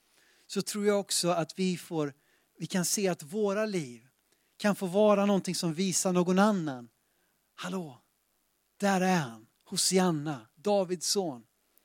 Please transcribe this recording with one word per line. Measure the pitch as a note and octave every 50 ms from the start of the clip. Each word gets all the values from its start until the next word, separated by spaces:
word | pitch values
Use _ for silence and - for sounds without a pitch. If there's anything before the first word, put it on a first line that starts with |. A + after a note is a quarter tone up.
| _ _ _ _ _ _ _ _ _
så | - - G3+ F3+
tror | - - G#3 G3+
jag | G#3 G#3 G3+
också | G3 - - - F3 E3+
att | F3 E3+ D#3+ - - -
vi | F#3+ F#3 F3+
får, | - - - E3+ D#3+ D3 C#3+ - _ _ _ _ _ _ _ _ -
vi | F3
kan | - - F#3 E3+
se | - - A3 G3 F#3
att | E3+ - D#3
våra | C#3 F3 A3 G#3 G3 G3 G#3+ A3
liv | A3 G3 F3+ D3 B2 A#2+ A2+ A#2 _ _ _ _ _ _ _ _ _ _
kan | - - G#3 F#3+
få | - G3
vara | F3 F3 G3+ G#3+ G#3 G3+ G3+ G3+
någonting | G3+ G3+ F#3 - F#3+ E3
som | - - E3+ D3+
visar | D#3+ G3 F#3+ E3 - - F#3+ F3+
någon | F3+ F3 F3+ F#3 F#3
annan. | G3+ A3 G#3 F#3+ D#3+ D3 C3+ B2 A#2+ A#2 _ _ _ _ _ _ _ _ _ _ _ _ _
Hallå, | - - F3+ F#3 F#3+ F3 D3 B2 A2+ _ _ _ _ _ _ _ _ _ _ _ _ _ _ _
där | - G3+ G3+ G3 F#3
är | F#3 F#3 F#3
han, | F3 C#3+ A#2 A2+ A2 A2+ _ _ _ _
Hosianna, | - G3 F3 - - F3+ F#3+ F3+ F3+ D#3+ D3 C#3+ D#3+ D3 A#2+ - - _
Davids | _ C#3+ G#3 G#3 G3+ F#3 E3+ F#3 E3 -
son. | - - G3+ F#3 D#3+ B2+ A#2 A2 _ _ _ _ _ _ _